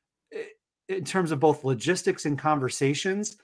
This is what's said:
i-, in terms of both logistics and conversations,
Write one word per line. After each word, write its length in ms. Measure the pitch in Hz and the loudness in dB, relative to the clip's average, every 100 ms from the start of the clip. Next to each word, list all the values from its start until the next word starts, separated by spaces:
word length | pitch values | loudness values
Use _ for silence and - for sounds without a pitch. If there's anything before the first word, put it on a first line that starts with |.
| _ _ _ | _ _ _
i-, 140 | - - - _ _ - | -14 -14 -16 _ _ -8
in 160 | 190 | -6
terms 280 | 143 190 170 | -2 0 0
of 80 | 151 | 4
both 240 | 156 147 | 4 4
logistics 640 | 131 120 127 180 - 180 160 | 0 0 0 0 0 -2 -2
and 140 | 139 | -2
conversations, 1000 | 156 151 127 - 139 139 190 196 208 - | 0 0 0 0 0 0 -2 -4 -4 -10